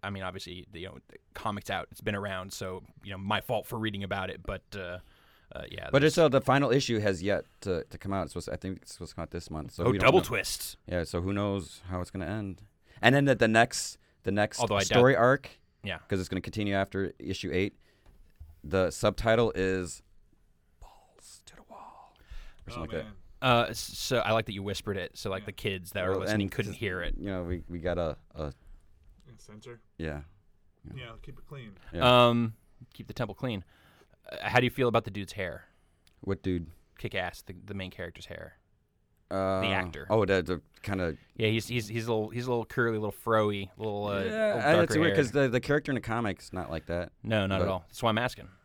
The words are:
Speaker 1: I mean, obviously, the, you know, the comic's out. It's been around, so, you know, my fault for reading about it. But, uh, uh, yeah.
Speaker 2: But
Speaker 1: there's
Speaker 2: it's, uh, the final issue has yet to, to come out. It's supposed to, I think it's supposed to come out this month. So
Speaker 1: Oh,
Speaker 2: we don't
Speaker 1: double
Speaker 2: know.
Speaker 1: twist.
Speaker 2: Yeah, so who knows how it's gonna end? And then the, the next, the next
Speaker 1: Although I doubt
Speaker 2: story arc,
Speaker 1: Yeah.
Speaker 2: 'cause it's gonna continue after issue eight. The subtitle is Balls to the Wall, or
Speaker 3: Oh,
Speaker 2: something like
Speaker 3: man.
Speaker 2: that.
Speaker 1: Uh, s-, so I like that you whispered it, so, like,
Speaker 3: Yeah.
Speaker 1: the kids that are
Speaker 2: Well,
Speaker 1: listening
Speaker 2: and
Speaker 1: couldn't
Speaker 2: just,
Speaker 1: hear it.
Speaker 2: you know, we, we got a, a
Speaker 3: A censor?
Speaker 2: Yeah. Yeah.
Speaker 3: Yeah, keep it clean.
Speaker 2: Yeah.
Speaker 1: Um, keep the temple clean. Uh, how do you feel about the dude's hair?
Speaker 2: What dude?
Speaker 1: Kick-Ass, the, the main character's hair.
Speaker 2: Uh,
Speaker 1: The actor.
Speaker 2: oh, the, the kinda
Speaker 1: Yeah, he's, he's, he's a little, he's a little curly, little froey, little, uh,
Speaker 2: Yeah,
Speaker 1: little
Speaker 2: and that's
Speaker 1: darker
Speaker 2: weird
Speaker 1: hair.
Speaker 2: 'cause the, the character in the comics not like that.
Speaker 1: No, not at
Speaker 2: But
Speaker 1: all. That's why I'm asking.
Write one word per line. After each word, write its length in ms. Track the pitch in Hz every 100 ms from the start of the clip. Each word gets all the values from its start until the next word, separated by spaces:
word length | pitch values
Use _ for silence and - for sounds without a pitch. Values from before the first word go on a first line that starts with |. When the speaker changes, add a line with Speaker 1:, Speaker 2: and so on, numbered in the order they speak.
Speaker 1:
I 80 | 98
mean, 120 | 98
obviously, 440 | 95 92 - 87 -
the, 80 | 98
you 60 | 92
know, 100 | 65 _
the 80 | - _
comic's 340 | - 113 101 -
out. 180 | 95 -
It's 100 | -
been 140 | 110
around, 380 | 101 101 95 95
so, 300 | - 98 92 - -
you 60 | 101
know, 60 | 95
my 220 | 98 104
fault 260 | - 117 -
for 120 | 120
reading 260 | 110 98
about 260 | 98 98 95
it. 120 | 87
But, 200 | 85 98 _
uh, 240 | 104 90 90 - _ _ _ _
uh, 100 | - -
yeah. 200 | - -
Speaker 2:
But 80 | 143
Speaker 1:
there's 120 | 151
Speaker 2:
it's, 40 | 151
uh, 100 | 160
the 120 | 131
final 300 | - 135 139
issue 280 | 127 135 113
has 220 | 104 92
yet 220 | 92 95 - _
to, 220 | 98 87
to 140 | - -
come 140 | 95
out. 120 | 98
It's 80 | 85
supposed 140 | - -
to, 60 |
I 40 | -
think 220 | 92 95
it's 100 | -
supposed 160 | - 85
to 60 | -
come 60 |
out 80 | 82
this 200 | 87 -
month. 220 | 78 76
So 120 | -
Speaker 1:
Oh, 60 | 110
Speaker 2:
we 80 | 104
don't 80 | 123
Speaker 1:
double 120 | 185
Speaker 2:
know. 40 |
Speaker 1:
twist. 520 | - 104 90 - - - -
Speaker 2:
Yeah, 180 | 90
so 160 | 82 87
who 120 | 92
knows 500 | 101 101 98 80 - 92
how 120 | 92
it's 100 | 87
gonna 160 | 95 85
end? 360 | 107 101 90 - _ _ -
And 120 | 113
then 120 | 139 139
the, 80 |
the 140 | 123 113
next, 500 | 110 120 - - - _ _
the 100 | -
next 280 | 101 107 -
Speaker 1:
Although 160 | 120 101
I 40 |
doubt 60 | 95
Speaker 2:
story 280 | 113 123
arc, 360 | 127 120 139 - - _ _
Speaker 1:
Yeah. 140 | 101 85 -
Speaker 2:
'cause 120 | 98
it's 80 | 90
gonna 100 | 95
continue 340 | - 98 101
after 380 | 98 98 95 95 -
issue 320 | 76 95 90
eight. 240 | 90 101 - _ _ - - - _ - -
The 260 | 80 95 90
subtitle 600 | - 107 95 113 113 117
is 480 | - 92 92 87 - _ - _ _ _ _ _ _
Balls 640 | - - _ _ - - -
to 100 | -
the 60 | -
Wall, 460 | - - - - _ - - - - -
or 40 |
Speaker 3:
Oh, 20 |
Speaker 2:
something 80 | - 80 82
like 80 |
Speaker 3:
man. 80 | 71 - - -
Speaker 2:
that. 60 | 131
Speaker 1:
Uh, 200 | 120 120
s-, 80 | 113
so 400 | - - - 123
I 140 | 104
like 140 | 113 110
that 60 |
you 100 | 101
whispered 340 | 98 98 - 98
it, 200 | 90 -
so, 100 | 107
like, 120 | 95
Speaker 3:
Yeah. 40 | 104
Speaker 1:
the 60 |
kids 400 | 98 107 95 85
that 120 | 101
are 60 | 92
Speaker 2:
Well, 100 | 95
Speaker 1:
listening 220 | 95 107 98
Speaker 2:
and 60 |
Speaker 1:
couldn't 200 | - 101
Speaker 2:
just, 80 | 95
Speaker 1:
hear 220 | 104 92
it. 140 | 85 -
Speaker 2:
you 80 | 101
know, 160 | 92
we, 200 | 87 90 -
we 100 | 87
got 180 | 85 87
a, 180 | 85 - -
a 100 | - 76
Speaker 3:
A 60 | - - - - - - - - 117
censor? 420 | - 104 123 120 _ _
Speaker 2:
Yeah. 240 | 82 73 73 - _ _ _ _
Yeah. 80 | - 127
Speaker 3:
Yeah, 140 | 123 113
keep 160 | - 131
it 80 | -
clean. 260 | 143 117 98 -
Speaker 2:
Yeah. 360 | - 127 123 120
Speaker 1:
Um, 260 | 120 117 110 _ _ -
keep 140 | - 113
the 40 |
temple 200 | - 117
clean. 300 | 101 131 104 - _ _ _ _ _ -
Uh, 60 | - 104
how 120 | 123
do 40 |
you 60 | 123
feel 180 | 127 123
about 160 | 117
the 60 | 107
dude's 220 | 98 95
hair? 320 | - 92 - - _ _ _ _ _
Speaker 2:
What 220 | - 98
dude? 260 | 95 90 82 - _ -
Speaker 1:
Kick-Ass, 440 | - 101 90 -
the, 120 | - 90
the 100 | 95
main 160 | 98 92
character's 360 | - 87 87 -
hair. 320 | 80 78 - _ _ _ _ _ _ _
Speaker 2:
Uh, 320 | 95 95 95
Speaker 1:
The 60 | 95
actor. 380 | 98 90 82 73
Speaker 2:
oh, 140 | 107
the, 180 | 98 95
the 180 | 87 90 - -
kinda 340 | - 95 87 73 _ -
Speaker 1:
Yeah, 120 | 107
he's, 180 | 113 107
he's, 220 | 123 107
he's 180 | 113 113
a 60 |
little, 160 | 110 107
he's 180 | 113 123
a 40 |
little 160 | 120 113
curly, 320 | - 117 110
little 120 | 107 -
froey, 460 | - 110 107 101 98 -
little, 280 | 110 104 104
uh, 160 | 98
Speaker 2:
Yeah, 20 |
Speaker 1:
little 140 | 95 - -
Speaker 2:
and 80 | -
that's 160 | 131 160 170
Speaker 1:
darker 120 | 208
Speaker 2:
weird 160 | 160 156
Speaker 1:
hair. 80 |
Speaker 2:
'cause 80 | 135
the, 160 | 143 135
the 120 | 120
character 300 | - 147 151
in 40 |
the 60 | 127
comics 500 | - 113 113 90 -
not 180 | 92 78
like 160 | 80 -
that. 260 | 85 87 _
Speaker 1:
No, 240 | - 110 95
not 140 | 95
at 20 | 92
Speaker 2:
But 60 |
Speaker 1:
all. 120 | 92 -
That's 140 | -
why 80 | 117
I'm 80 | 110
asking. 300 | 123 - - -